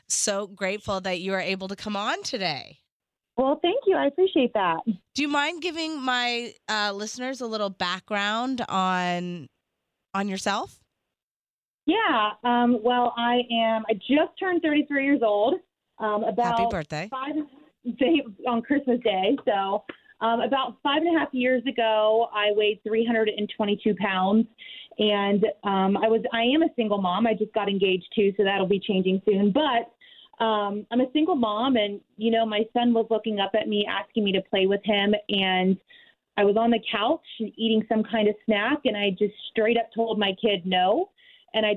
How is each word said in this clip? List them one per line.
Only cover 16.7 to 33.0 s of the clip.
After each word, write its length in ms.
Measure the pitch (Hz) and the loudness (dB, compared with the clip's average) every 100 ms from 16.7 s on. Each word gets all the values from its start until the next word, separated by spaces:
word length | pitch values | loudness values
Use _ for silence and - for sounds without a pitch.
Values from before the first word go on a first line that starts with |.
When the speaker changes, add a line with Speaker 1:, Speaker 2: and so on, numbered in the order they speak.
Speaker 1:
birthday. 380 | 196 147 151 196 | -2 -6 -8 -8
Speaker 2:
five 240 | 262 269 302 302 - - _ 240 240 | -8 -6 -6 -8 -12 -20 _ -10 -2
day, 240 | 277 311 233 196 254 | 2 2 0 -8 -4
on 140 | 233 | -4
Christmas 380 | 233 277 269 240 | 0 0 2 0
Day. 320 | 220 185 190 277 | 2 0 2 0
So, 400 | - 202 196 208 - - _ _ | 0 0 0 -4 -6 -16 _ _
um, 200 | 226 233 | -2 0
about 360 | 233 262 254 - | 0 -2 -2 -6
five 200 | 285 277 | -2 0
and 140 | 339 330 | 2 0
a 20 | |
half 100 | 277 | 0
years 300 | 254 247 254 | -2 0 0
ago, 640 | 247 269 226 220 214 220 226 | 0 0 0 2 4 4 2
I 160 | 208 208 | 0 0
weighed 300 | 208 214 214 | 2 2 0
three 240 | 214 226 233 | -2 0 2
hundred 220 | 226 214 | 2 0
and 200 | 208 208 - | -2 -6 -4
twenty-two 380 | 208 202 220 185 | -2 0 0 0
pounds. 460 | 202 190 190 220 226 _ - - - - | 0 0 2 2 2 _ -20 -20 -12 -2
And, 460 | 208 202 202 202 208 - | 0 2 2 2 2 0
um, 340 | 202 196 190 196 | -2 2 2 2
I 120 | 220 | 2
was, 140 | 226 226 | 2 0
I 100 | 226 | 0
am 200 | 233 294 | 2 2
a 120 | 320 | 2
single 260 | - 220 202 | 0 0 0
mom. 240 | 185 185 233 | 0 2 2
I 60 | |
just 180 | 214 214 | 0 -2
got 160 | 220 202 | -2 -2
engaged 400 | 196 190 185 - - | 0 2 0 -2 0
too, 160 | 202 196 | 2 2
so 60 | |
that'll 240 | 196 196 185 | 2 2 0
be 140 | 196 | 0
changing 420 | - 190 185 190 | 0 0 2 2
soon. 280 | 214 196 208 | 2 4 4
But, 400 | 226 302 233 233 _ - - - - | 2 2 0 -2 _ -20 -20 -20 -4
um, 420 | 226 214 202 208 - | -2 0 -2 -6 -4
I'm 80 | 240 | 0
a 100 | 254 | 0
single 220 | 302 320 | 2 0
mom, 420 | 320 233 208 262 240 | 2 0 0 2 2
and, 240 | 208 202 - - | 0 -4 -14 -4
you 140 | 226 | 0
know, 160 | 226 226 | 2 2
my 160 | 208 220 | 0 -2
son 200 | 240 240 | 0 2
was 140 | 226 | 2